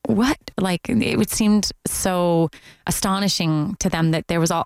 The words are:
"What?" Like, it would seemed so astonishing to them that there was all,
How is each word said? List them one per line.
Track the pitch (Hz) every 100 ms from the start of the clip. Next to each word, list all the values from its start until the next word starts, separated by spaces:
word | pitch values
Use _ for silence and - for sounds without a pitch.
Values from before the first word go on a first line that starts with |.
| -
"What?" | 214 254 302 - -
Like, | 190 175 -
it | 233 - -
would | 214
seemed | - 214 208 - - -
so | - 196 180 175 165 165 - - - - -
astonishing | 202 190 202 - 165 156 151 -
to | 185
them | 165 165
that | 160 -
there | 170
was | 165
all, | 165